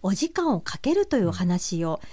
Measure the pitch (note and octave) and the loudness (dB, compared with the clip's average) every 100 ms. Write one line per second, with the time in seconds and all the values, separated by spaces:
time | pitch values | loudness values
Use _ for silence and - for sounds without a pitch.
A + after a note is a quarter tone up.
0 | F#3 G3 E4 F4 E4 G3 - - C4 F4+ | -2 0 -2 0 2 0 -2 -4 0 2
1 | G4+ C4+ F#3+ F3+ F3+ F3+ - E3+ E3 D#3+ | 2 2 2 2 0 0 0 -2 -2 -2
2 | - | -6